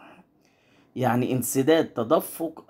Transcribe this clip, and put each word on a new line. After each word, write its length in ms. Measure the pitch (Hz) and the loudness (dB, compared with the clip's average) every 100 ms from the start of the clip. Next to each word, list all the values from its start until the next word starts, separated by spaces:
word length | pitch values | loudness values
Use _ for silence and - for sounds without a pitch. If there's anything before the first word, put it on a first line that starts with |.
| - - _ _ _ _ _ _ _ - | -20 -20 _ _ _ _ _ _ _ -2
يعني 360 | 123 120 123 | 0 2 0
انسداد 540 | 123 117 135 135 165 135 | -2 -2 0 4 4 2
تدفق 800 | - 113 165 - - 165 - | -4 0 0 0 -8 -10 -10